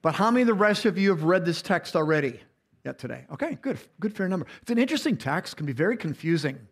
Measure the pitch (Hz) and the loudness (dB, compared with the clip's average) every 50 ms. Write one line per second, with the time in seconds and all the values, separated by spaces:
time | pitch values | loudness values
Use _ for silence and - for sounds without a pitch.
0 | - 160 151 - 196 226 240 247 254 233 220 190 214 208 208 208 - 226 170 190 | 0 -2 0 2 2 4 4 4 4 4 4 4 4 2 2 4 2 0 2 4
1 | 196 196 190 160 156 160 180 185 170 170 165 - - - 196 170 - - - 175 | 2 2 2 2 2 2 2 4 2 0 -4 -4 -2 -2 -2 -2 -2 -2 0 0
2 | 156 151 156 151 143 131 117 113 - _ _ _ _ _ _ _ _ - 135 - | 2 2 2 2 0 -2 -4 -8 -18 _ _ _ _ _ _ _ _ -14 -12 -10
3 | - 123 123 123 131 _ 151 - 269 320 302 - - 269 240 - - - _ _ | -10 -12 -12 -12 -14 _ -8 -6 -6 -6 -6 -6 -6 -6 -6 -6 -10 -18 _ _
4 | - 214 214 - 190 185 190 180 151 - - - - - 240 233 247 262 311 277 | -6 -6 -2 -2 -2 -2 -2 -4 -4 -8 -12 -18 -6 -2 2 2 2 2 0 -2
5 | - 311 226 131 - 135 143 175 185 - - - 156 143 131 117 156 196 247 233 | 0 0 -2 0 0 -2 -2 -2 -4 -6 -10 -8 -6 -6 0 0 0 0 0 -2
6 | - 165 143 - - 160 170 165 143 147 135 139 - - | -4 -6 -8 -4 0 0 0 2 0 -2 -4 -6 -16 -20